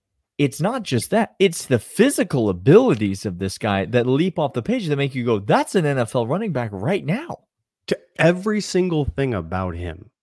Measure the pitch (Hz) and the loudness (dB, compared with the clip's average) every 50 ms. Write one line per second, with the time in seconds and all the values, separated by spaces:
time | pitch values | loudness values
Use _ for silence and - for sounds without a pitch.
0 | _ _ _ _ _ _ _ - 143 131 - - 160 220 269 254 190 - 131 110 | _ _ _ _ _ _ _ 0 0 0 0 -2 -2 -2 -2 -4 -4 -2 -2 -2
1 | - - - 226 202 - _ - 196 185 170 - - - 127 107 - - - - | -2 0 0 0 0 -2 _ 2 2 2 2 0 -2 0 0 0 0 -4 2 4
2 | 233 285 - 320 226 - 151 127 110 101 90 87 95 135 175 240 269 226 135 104 | 4 4 4 0 -2 0 0 0 2 0 0 2 6 8 8 8 8 6 2 2
3 | 107 98 95 - - 104 87 87 98 92 - - - 104 98 95 92 107 120 120 | 0 -2 -2 -4 -6 -8 -6 -4 -6 -6 -6 -4 -2 0 0 0 0 2 0 2
4 | 117 127 135 143 180 190 - 175 147 135 - 123 - - 247 254 190 151 143 139 | 2 2 2 2 2 0 0 -2 -2 -2 -2 -4 -2 -2 -2 -2 -2 -2 -2 -2
5 | 143 135 135 127 117 123 113 98 104 110 208 277 302 - - 190 156 143 139 127 | -2 -2 -2 -4 0 0 0 0 2 0 0 0 0 0 0 0 2 2 0 0
6 | 113 - - 123 113 117 156 196 233 202 139 123 117 104 98 92 107 156 208 165 | -2 0 0 -2 0 0 -2 -4 -2 -4 -4 -4 -4 -6 -6 -4 -2 -2 -2 -2
7 | 135 139 196 277 339 320 - _ _ _ _ _ _ _ _ _ _ - - - | -2 -2 -4 -4 -4 -10 -14 _ _ _ _ _ _ _ _ _ _ -6 -6 -6
8 | _ _ _ - 156 170 180 180 196 214 214 208 - - - 180 185 180 165 151 | _ _ _ 2 2 2 2 2 -2 -2 -2 -2 -4 -2 0 0 0 2 0 -2
9 | 135 - - 139 135 131 110 90 82 80 92 92 95 90 85 85 90 87 78 - | -2 -2 -2 -2 -2 -2 -2 -4 -4 -4 -4 -4 -4 -4 -6 -6 -8 -8 -10 -10
10 | - - _ _ | -16 -20 _ _